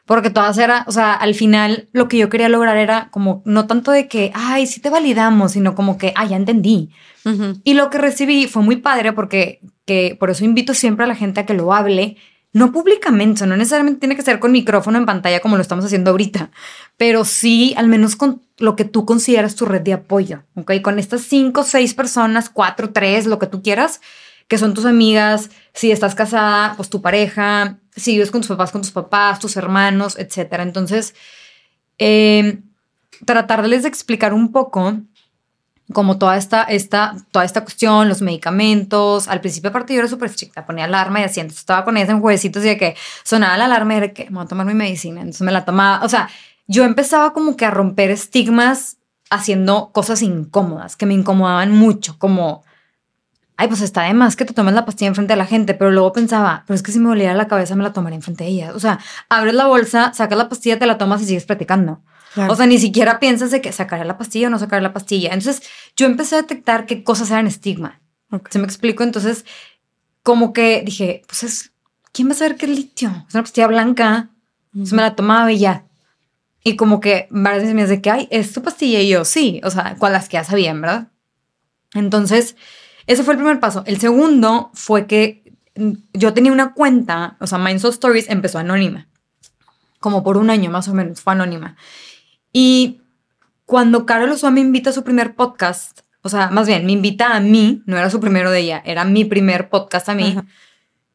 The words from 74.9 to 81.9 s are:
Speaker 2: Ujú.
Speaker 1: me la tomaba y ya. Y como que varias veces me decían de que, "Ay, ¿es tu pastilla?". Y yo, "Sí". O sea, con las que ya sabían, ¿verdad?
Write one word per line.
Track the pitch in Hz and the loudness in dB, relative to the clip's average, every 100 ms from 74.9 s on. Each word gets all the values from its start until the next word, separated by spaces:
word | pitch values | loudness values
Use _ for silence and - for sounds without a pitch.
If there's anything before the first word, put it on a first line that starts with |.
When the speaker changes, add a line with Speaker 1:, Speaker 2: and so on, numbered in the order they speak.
Speaker 2:
Ujú. | 220 | 0
Speaker 1:
me | |
la | 220 214 | 0 0
tomaba | 208 226 226 | 2 2 2
y | 214 | 2
ya. | 196 180 - _ _ _ _ _ _ _ | 2 0 -8 _ _ _ _ _ _ _
Y | 226 220 | -4 2
como | 214 208 | 2 2
que | 208 190 - | 2 0 -2
varias | 202 196 202 | -2 0 0
veces | 220 220 | 0 0
me | |
decían | 196 196 | 0 0
de | |
que, | 202 | 0
"Ay, | 240 - | -2 -2
¿es | 226 202 | -4 -4
tu | 254 | -6
pastilla?". | 254 - 277 214 | -10 -4 0 2
Y | 196 | 2
yo, | 185 160 | 2 0
"Sí". | 320 262 165 | 0 0 -2
O | 190 | -4
sea, | 185 190 - | -4 -6 -2
con | 202 | 0
las | 190 196 | 0 -2
que | |
ya | 165 | -6
sabían, | 160 202 170 156 | -2 -2 0 -2
¿verdad? | 165 220 226 _ _ _ _ _ _ _ _ | -4 -4 -8 _ _ _ _ _ _ _ _